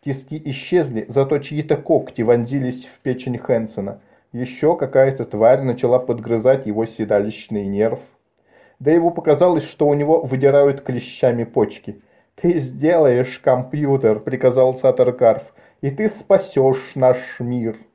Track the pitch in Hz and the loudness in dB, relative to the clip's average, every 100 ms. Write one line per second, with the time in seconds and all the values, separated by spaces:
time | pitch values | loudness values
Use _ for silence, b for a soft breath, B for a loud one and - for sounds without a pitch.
0 | - 135 - 156 151 131 - 180 147 113 | -8 -8 -10 -12 -10 -10 -2 0 0 -4
1 | 104 123 135 147 143 151 151 139 - 135 | -4 0 0 0 -4 -8 -2 -4 0 -2
2 | - - 113 120 117 139 127 127 - _ | 0 -4 2 2 2 -4 -4 -8 -14 _
3 | 135 127 - 120 - 120 110 - 98 - | -6 -6 -6 -8 -2 -2 -2 -8 -10 -10
4 | b b b 117 123 - 156 170 131 139 | b b b -10 -10 -2 0 0 0 2
5 | 135 135 117 107 113 139 135 117 120 123 | 2 0 -8 2 4 4 0 -2 0 0
6 | 127 117 113 117 113 135 107 104 113 - | 0 -8 -2 0 2 0 -2 -4 -4 -6
7 | 107 104 101 - - 107 98 98 110 113 | -2 0 -2 -8 -10 -8 -4 -2 -2 -2
8 | - _ _ _ b b b b 135 170 | -12 _ _ _ b b b b 2 2
9 | 170 170 160 143 180 165 - - 147 147 | 2 -2 0 4 4 2 -4 -2 0 2
10 | 147 165 135 131 139 143 143 135 - 123 | 2 0 0 0 4 6 4 2 -6 -8
11 | - - 131 117 113 - 107 - - 104 | -8 -2 0 0 -2 0 -2 -2 -16 -18
12 | b b b - 175 170 131 123 151 170 | b b b -4 0 0 -4 -2 0 4
13 | 147 123 123 - - 127 123 151 147 135 | 4 2 0 -2 0 0 -2 -4 -2 0
14 | 117 107 - 127 127 127 127 123 135 127 | 2 0 -2 0 0 4 2 2 0 2
15 | 123 123 117 110 - b b b 139 139 | 0 2 2 2 -4 b b b -8 -4
16 | 214 214 - 190 - - 131 131 - 139 | -4 -4 0 0 2 0 2 0 -6 0
17 | 127 127 - - 120 123 113 110 - | 2 2 -4 -12 -8 -4 -6 -8 -16